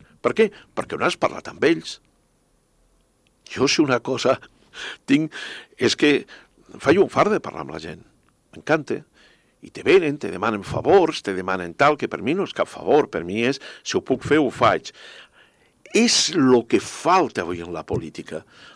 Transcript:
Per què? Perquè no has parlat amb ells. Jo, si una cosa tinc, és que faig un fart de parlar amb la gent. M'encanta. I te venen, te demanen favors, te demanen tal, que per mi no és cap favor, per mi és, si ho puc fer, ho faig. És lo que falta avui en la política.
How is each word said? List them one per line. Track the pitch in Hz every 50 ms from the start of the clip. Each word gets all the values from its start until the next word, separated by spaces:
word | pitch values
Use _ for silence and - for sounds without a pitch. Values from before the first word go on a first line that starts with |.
| - _ _ _ -
Per | 120 120
què? | - 220 202 - - - _ _
Perquè | - 90 - - 76
no | 110
has | 175 175 -
parlat | - - - 95 - -
amb | - 85 110
ells. | 147 170 160 - - - - _ _ _ _ _ _ _ _ _ _ _ _ _ _ _ _ _ _ _ _ _ _ _ _ _ _ _ _ _ -
Jo, | - 95 123 143
si | - - 156
una | 135 127 120 -
cosa | - 131 120 - 127 131 - - - _ _ _ _ - - - - - - _ -
tinc, | - 147 160 151 - - - - - - - - _
és | - 127 113 -
que | - - 147 143 - - - - - - _ _ _ _ - - - -
faig | 120 160 196 170
un | 123 -
fart | 131 160 202 214
de | 170 -
parlar | - - - 73
amb | 67 76
la | 80 78
gent. | 85 80 85 110 _ _ _ _ _ _ _ _ _ -
M'encanta. | - - - 151 160 139 - 107 95 - _ _ _ _ _ _ _ _ _ _ _
I | - -
te | - - 92
venen, | 117 165 190 175 147 143 147
te | - 95
demanen | 87 90 98 113 107 101 95
favors, | - - - - 127 175 196 180 156 - - -
te | - 95
demanen | 90 92 92 95 95 87 85 82
tal, | - 139 147 151 139
que | - -
per | - 78 90
mi | 117 156
no | 196 185
és | - -
cap | - 90 -
favor, | - - - 85 127 151 - -
per | - 85 82
mi | 87 95 110 117
és, | 127 139 - - - - - -
si | - -
ho | 98
puc | - - 135 117 -
fer, | - 143 156
ho | 151 117
faig. | - - 120 110 95 82 - - - - - - - - - _ _ _ _ _ _ _ _ _ _ _ _ - -
És | 208 233 233 - - - - 160
lo | 180 135 131 127 120 117 -
que | - 101
falta | - - - - - 160 180 190 165 113 - - 92
avui | 85 90 85 85
en | 87 87
la | 82 78
política. | - - 82 82 78 71 - 76 - 78 78 - _ _ - - - -